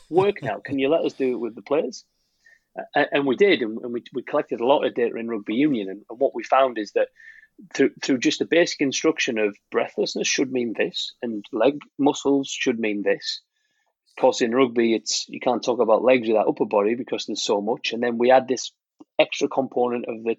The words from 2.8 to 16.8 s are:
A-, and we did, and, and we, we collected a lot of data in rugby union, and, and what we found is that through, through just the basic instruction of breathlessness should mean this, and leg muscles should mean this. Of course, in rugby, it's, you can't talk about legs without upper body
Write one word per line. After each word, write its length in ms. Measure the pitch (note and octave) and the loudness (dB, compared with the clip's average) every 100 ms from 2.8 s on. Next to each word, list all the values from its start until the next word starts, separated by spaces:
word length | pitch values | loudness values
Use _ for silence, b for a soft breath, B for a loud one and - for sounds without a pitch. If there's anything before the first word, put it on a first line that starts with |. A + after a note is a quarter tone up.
| - - | -4 0
A-, 200 | D3 D3 | 0 0
and 100 | C#3 | 0
we 120 | B2 | 4
did, 240 | G3+ C#3+ | 4 4
and, 180 | A2+ A2+ | 0 -6
and 140 | B2 | -8
we, 100 | A#2+ - | -8 -8
we 100 | - | -10
collected 360 | - D3 - A#2 | -4 -4 -4 0
a 80 | A#2 | 2
lot 160 | C#3+ | 4
of 100 | C3 | 2
data 220 | A#2 A#2 - | 0 -2 -2
in 140 | A#2 | -6
rugby 260 | A2+ G#2 A#2+ | -6 -4 0
union, 340 | D3+ B2 F#2+ | 2 0 -4
and, 140 | G2 - | -8 -14
and 100 | A#2 | -2
what 160 | C3+ A#2+ | -2 -2
we 80 | |
found 340 | - C3 C3+ A2+ | 0 2 2 0
is 140 | G#2 | -4
that 160 | A2+ - _ B B B _ G3+ - | -2 -2 _ B B B _ -6 0
through, 160 | C#3 - | 0 0
through 160 | - B2+ | -2 0
just 220 | D3+ - | 0 -2
the 60 | - | 0
basic 360 | D#3+ E3+ - | 2 2 0
instruction 560 | C#3 - D#3+ D#3 - A2+ | -4 0 0 0 0 0
of 180 | G#2 G#2 _ | 0 -2 _
breathlessness 560 | A#2 A2 - - - C#3+ | -4 -2 -2 -4 -2 -2
should 240 | - C3 | -2 -2
mean 220 | C3 A#2+ G#2+ | -2 -2 -2
this, 380 | D#3+ - - - | -4 -4 -10 -8
and 240 | A#2+ G#2+ - | -8 -8 -6
leg 260 | A2 B2 C#3+ - - | 0 2 0 -6 -2
muscles 480 | C#3 C#3+ C#3 C#3 C3+ | 0 0 0 0 0
should 300 | - - A#2 | -4 -2 -2
mean 240 | A2 G2+ | -2 -2
this. 380 | G2 G2+ - - _ _ _ _ _ _ _ | -2 -2 -4 -10 _ _ _ _ _ _ _
Of 120 | - | 0
course, 200 | C3 - | 2 2
in 140 | - B2+ | 0 2
rugby, 400 | C3 A#2+ A#2 G#2+ | 2 2 2 0
it's, 300 | - - - | -2 -6 -8
you 100 | C3 | -6
can't 240 | B2+ A#2 | -2 0
talk 160 | - A#2 | 0 0
about 240 | A2 G#2 | 4 4
legs 240 | A#2+ C3 A2+ | 4 4 4
without 200 | G#2+ G2+ | 2 2
upper 180 | - A2+ | 0 0
body 300 | G#2 | 0